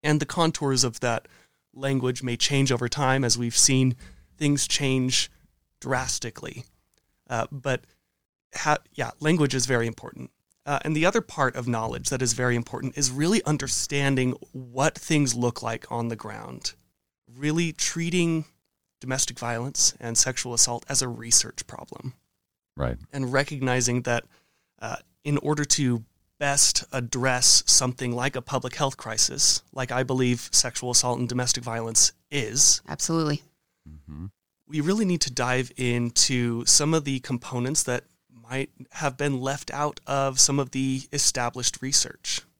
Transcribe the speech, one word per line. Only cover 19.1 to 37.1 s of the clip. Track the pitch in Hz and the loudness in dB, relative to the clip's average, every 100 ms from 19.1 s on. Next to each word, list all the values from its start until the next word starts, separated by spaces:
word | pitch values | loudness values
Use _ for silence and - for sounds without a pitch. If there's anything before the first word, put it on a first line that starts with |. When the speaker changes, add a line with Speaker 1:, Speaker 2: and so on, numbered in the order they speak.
| 131 - 120 | -2 -2 -2
Speaker 1:
violence | 120 117 127 143 - - | -4 -4 -4 2 2 2
and | 117 117 | -2 2
sexual | - 127 123 117 | 2 0 -2 2
assault | - 120 - | 2 0 -2
as | 139 | -2
a | 127 | -2
research | 117 117 - - - - | -6 2 2 2 -8 -14
problem. | - - - 127 - _ _ _ _ _ - | -14 -14 -12 -12 -14 _ _ _ _ _ -4
Speaker 2:
Right. | 64 - - | -4 -4 -10
Speaker 1:
And | 139 127 | -8 0
recognizing | 135 143 147 131 127 120 123 | 0 0 -2 0 2 2 0
that, | 123 120 - _ _ _ _ _ | 0 -2 -4 _ _ _ _ _
uh, | 110 - _ _ | -10 -10 _ _
in | 147 147 | -2 0
order | 143 151 143 | 0 -2 -2
to | - 131 117 110 _ _ _ | 0 0 0 -4 _ _ _
best | 143 143 - - - | -2 2 2 2 -4
address | 135 120 127 131 123 - - - | -6 -4 -2 0 4 6 4 6
something | - 127 123 123 | 4 4 -4 -4
like | 120 135 135 | -2 -2 -4
a | |
public | 123 131 127 - | -4 -6 -4 -2
health | 143 - | -2 -2
crisis, | 110 110 - - - - _ | -8 0 0 2 2 2 _
like | 131 123 | -8 -2
I | 127 | -2
believe | 127 131 127 120 - | 0 2 2 0 2
sexual | - 123 - 123 | 2 2 -2 0
assault | 123 123 120 | 2 2 0
and | 123 | -2
domestic | 123 123 - | -2 0 -2
violence | 120 113 113 110 - _ _ | -2 -6 0 4 4 _ _
is, | 143 110 123 - - - | -4 -2 4 4 4 -2
Speaker 3:
Absolutely. | 151 - 165 156 147 _ _ _ _ 76 | -6 -2 0 0 -2 _ _ _ _ -20
Speaker 2:
Mm-hmm. | 76 76 73 92 _ _ _ _ | -20 -16 -12 -12 _ _ _ _
Speaker 1:
we | 151 | -2
really | 147 208 196 | 2 2 2
need | 175 | 2
to | - | 0
dive | 127 123 127 123 - | 0 0 2 0 -2
into | 127 120 120 - - 127 120 117 - | 0 2 2 2 4 4 2 0 4
some | - 147 | 4 6
of | 160 | 2
the | 143 | 0